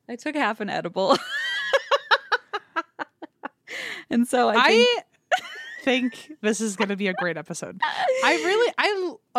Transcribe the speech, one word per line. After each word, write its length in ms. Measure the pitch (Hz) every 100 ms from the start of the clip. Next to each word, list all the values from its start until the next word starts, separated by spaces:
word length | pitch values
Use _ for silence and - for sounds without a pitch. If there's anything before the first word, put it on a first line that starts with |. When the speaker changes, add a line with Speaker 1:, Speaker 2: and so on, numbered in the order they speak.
| -
Speaker 1:
I 80 | 247
took 180 | 302
half 260 | 302 226 220
an 80 | 208
edible. 480 | 160 165 180 190 277
<laughs> 60 | - - - - - 523 - 554 - - - 480 _ 415 - - - - 311 _ 311 _ 269 _ - - - - -
And 140 | 233 240
so 220 | 247 233
I 60 | 247
Speaker 2:
I 100 | 277
Speaker 1:
think 380 | 440 494 466 - _ - 740 698 - - -
Speaker 2:
think 540 | 269 254 247 - - 311
this 180 | 208 214
is 140 | 220 190
gonna 200 | 202 196
be 100 | 202
a 80 |
great 220 | 185 175 160
episode. 440 | - 170 - 185 311 - 740 523
I 80 | 508 330
really, 280 | 330 427 480 -
I, 380 | 330 392 359 262 _